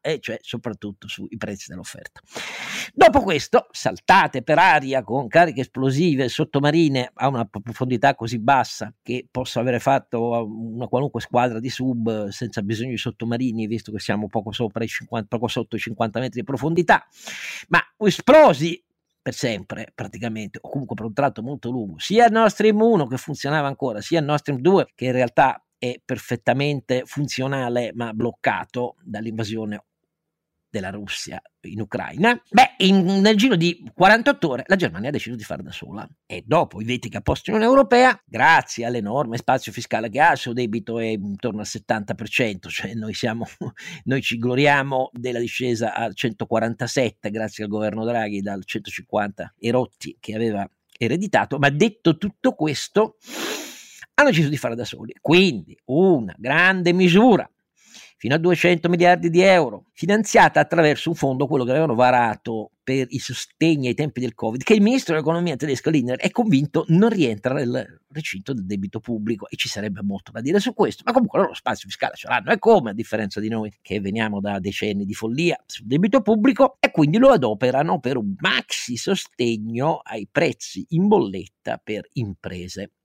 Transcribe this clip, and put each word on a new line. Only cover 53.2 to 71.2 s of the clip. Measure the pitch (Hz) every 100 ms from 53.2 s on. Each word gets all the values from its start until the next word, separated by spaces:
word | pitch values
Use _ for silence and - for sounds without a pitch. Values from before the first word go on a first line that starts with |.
| - - - - - - - - - -
hanno | 285
deciso | 165 147
di | 147
fare | 123
da | 117
soli, | 117 - 113 -
quindi | - 170 190 131 156 - -
una | 139 190 156 104 -
grande | 117 151 180 190 175
misura | 180 180 180 247 175 - _ _ _ _ - - _
fino | 110
a | 151
duecento | 170 165 170 175 170
miliardi | 175 175 180 170
di | 170
euro, | 190 185 139 104 _
finanziata | - - 208 208 233 165 156
attraverso | 151 170 156 135 -
un |
fondo, | 165 139 131 139
quello | 143
che | 120
avevano | 135 160
varato | 113 123 127 117 107 - 113 107 _
per | - 135 123
i | 135
sostegni | - 123 - _ 165 151 127
ai |
tempi | 120 147 120
del | 127
covid, | - 110 120
che | -
il | 208
ministro | 202 262 254
dell'economia | 156 143 165 175 135
tedesco | 156 131 147
Lindner | 156 123 127
è | -
convinto | - 220 135 147 - -
non | 165 226
rientra | 214 135 104 123
nel | 139 120 127 - - _
recinto | 143 156 - 98
del | 127
debito | 92 101 98 110
pubblico, | 117 117 104 107 98
e | -
ci | -
sarebbe | 104 107 101
molto | 101 98 -
da | 110
dire | 127 196
su | 254
questo, | - 160 -
ma | -
comunque | 240